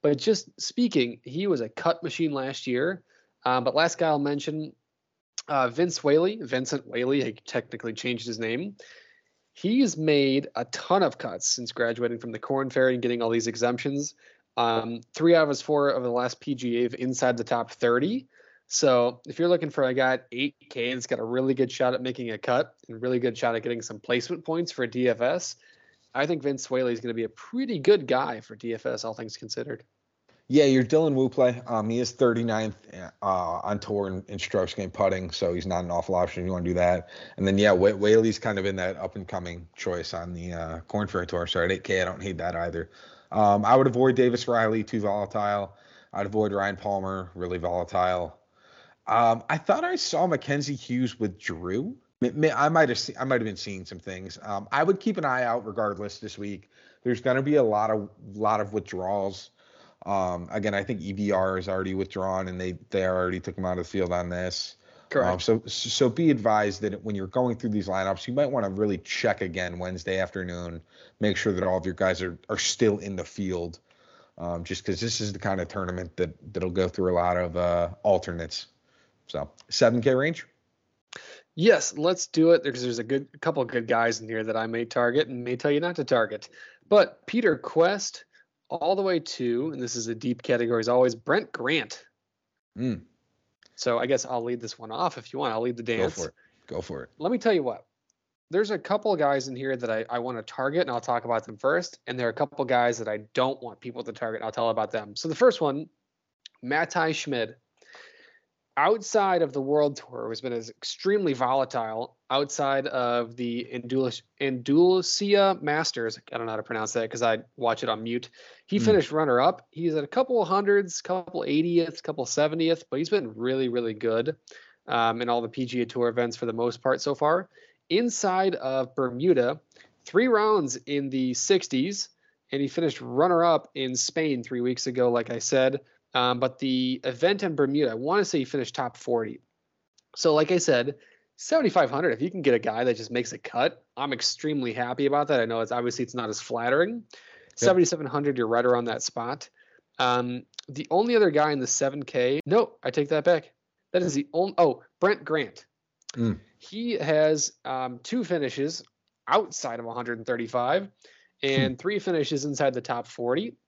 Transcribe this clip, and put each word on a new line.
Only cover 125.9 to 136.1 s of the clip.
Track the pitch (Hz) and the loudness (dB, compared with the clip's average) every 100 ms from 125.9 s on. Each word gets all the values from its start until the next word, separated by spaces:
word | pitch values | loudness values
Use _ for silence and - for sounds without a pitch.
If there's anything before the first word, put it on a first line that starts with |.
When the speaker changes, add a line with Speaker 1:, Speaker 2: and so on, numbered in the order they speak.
| 127 120 | 0 0
Speaker 1:
events | 117 120 113 | 0 -2 -2
for | 117 | -6
the | |
most | 113 120 117 | -2 -2 -2
part | 131 135 | 0 0
so | - | -2
far. | 135 147 175 190 _ - _ _ | 0 2 2 -2 _ -20 _ _
Inside | 185 240 220 202 185 190 | 0 0 0 0 2 0
of | 175 131 131 127 | 0 -2 -2 -2
Bermuda, | 139 127 120 175 143 120 139 _ _ - _ - | -2 -2 0 4 4 4 -2 _ _ -20 _ 0
three | 190 254 | 2 4
rounds | 220 214 214 143 120 | 4 4 4 2 -6
in | - 143 139 | -4 -4 -2
the | 131 127 | -2 -2
sixties, | 123 - 190 - 131 156 202 - _ _ _ _ | -2 2 2 2 0 0 -2 -10 _ _ _ _
and | 139 | -4
he | 139 | -2
finished | - 165 123 | 0 -2 -2
runner-up | 123 123 175 170 170 156 - | -4 2 4 6 6 4 0
in | - 131 127 | -6 -4 -2
Spain | - - 156 131 | -2 0 0 -2
three | 117 127 | -4 -2
weeks | 123 123 - | -2 -2 -4
ago, | 127 123 | 2 4
like | 120 113 | 2 0
I | 117 | -6
said. | - 135 131 135 _ _ _ | 0 4 4 2 _ _ _